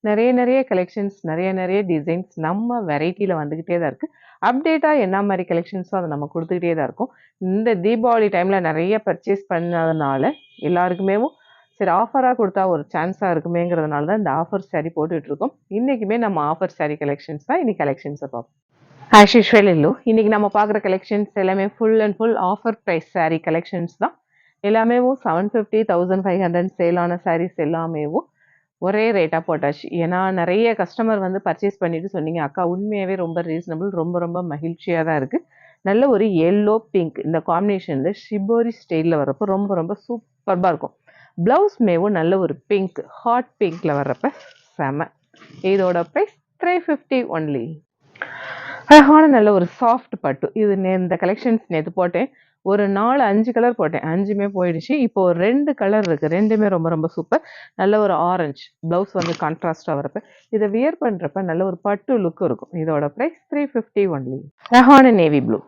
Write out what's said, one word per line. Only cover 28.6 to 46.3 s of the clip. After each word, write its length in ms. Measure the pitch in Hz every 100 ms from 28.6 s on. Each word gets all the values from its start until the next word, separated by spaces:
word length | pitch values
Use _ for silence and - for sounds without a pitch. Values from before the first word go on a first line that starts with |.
| _ _
ஒரே 200 | 180 208 226 202
ரேட்டா 220 | 160 160 165
போட்டாச்சு. 380 | 156 143 147 - 175
ஏன்னா 160 | 165 180 190 190
நிறைய 340 | 170 190 233 220
கஸ்டமர் 400 | 180 - 226 214
வந்து 140 | 190 190
பர்ச்சேஸ் 340 | 202 160 202 202
பண்ணிட்டு 260 | 175 165 190
சொன்னீங்க, 260 | 185 156 170 147
"அக்கா 160 | 147 175
உண்மையாவே 420 | 180 208 208 185 190
ரொம்ப 220 | 170 170 170
ரீசனபிள், 400 | 160 175 160 196 185
ரொம்ப 180 | 165 175
ரொம்ப 140 | 170 170 180
மகிழ்ச்சியா 540 | 147 165 165 - 170 160
தான் 100 | 151
இருக்கு." 180 | 131 - - _ _ _ 190
நல்ல 200 | 208 277
ஒரு 120 | 220 220 180 165
எல்லோ 260 | 202 208 220 220
பிங்க் 240 | 196 165 - -
இந்த 100 | 160 160
காம்பினேஷன்ல 680 | 170 208 196 180 139 147 202
ஷிபோரி 480 | - 208 196 233 233 226
ஸ்டைல்ல 400 | _ 165 165 160
வரப்போ 260 | 139 135 202
ரொம்ப 200 | 190 202 185
ரொம்ப 160 | 165 202 _
சூப்பர்பா 640 | 240 _ _ - 185 185
இருக்கும். 220 | 156 - _ _ _ - -
பிளவுஸ் 340 | 170 285 415 - 220
மேவும் 280 | 170 202 190
நல்ல 180 | 160 190
ஒரு 120 | 170 143 _
பிங்க், 280 | 208 190 - - -
ஹாட் 280 | 240 240 247 _
பிங்க்ல 260 | 190 165 160 143
வர்றப்ப 340 | 139 131 277 - - - _ -
செம. 340 | 143 143 160 _ _ _ - - 190
இதோட 280 | 196 185 175 170
பிரைஸ் 260 | - 403